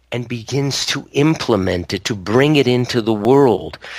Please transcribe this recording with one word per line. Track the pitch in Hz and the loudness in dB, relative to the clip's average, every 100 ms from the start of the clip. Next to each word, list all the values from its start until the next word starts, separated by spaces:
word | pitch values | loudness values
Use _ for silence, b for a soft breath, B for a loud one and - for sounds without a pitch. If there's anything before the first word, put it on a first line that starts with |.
| _ | _
and | 120 117 | -10 -8
begins | 120 110 139 139 - - | -10 -6 -4 -2 -4 -4
to | 139 - | -6 -4
implement | 135 151 160 - 104 92 90 85 | 0 2 0 0 0 2 -2 -4
it, | 101 - | -6 -6
to | 104 | -8
bring | 90 120 147 151 | 0 2 4 4
it | 123 | 4
into | 123 123 123 | 2 0 -2
the | 107 | 0
world. | 107 107 139 135 95 - - B | 0 4 4 4 2 -4 -14 B